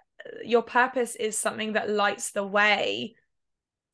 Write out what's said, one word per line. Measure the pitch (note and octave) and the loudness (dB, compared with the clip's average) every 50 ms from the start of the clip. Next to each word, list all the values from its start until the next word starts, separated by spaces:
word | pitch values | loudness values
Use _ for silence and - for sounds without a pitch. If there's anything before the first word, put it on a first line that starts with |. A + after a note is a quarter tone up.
| _ _ _ - - - - - - | _ _ _ -20 -18 -16 -16 -12 -2
your | - A#3 A#3 A3+ | 2 2 2 2
purpose | - - A#3+ B3 B3+ B3+ C4 A#3+ A#3 - | 2 2 2 2 4 2 -2 -2 -2 -4
is | - G#3+ A3 G#3 - | -6 -6 -4 -4 -2
something | - G#3+ - - A3 A3 G#3 | -2 -4 -4 -4 -4 -2 -2
that | G#3 - - | -2 -2 0
lights | G#3+ G#3 G3+ G#3 G3+ - - - | 0 0 0 0 0 -2 -6 -8
the | - G#3 G3+ | -6 -6 -4
way | G3 G3 G3+ G#3 G#3+ G3+ G3 - - - A#3+ A#3+ G#3+ - _ _ _ _ _ _ _ _ _ _ _ _ _ _ _ | 0 2 4 4 6 4 4 2 0 -2 -4 -6 -10 -12 _ _ _ _ _ _ _ _ _ _ _ _ _ _ _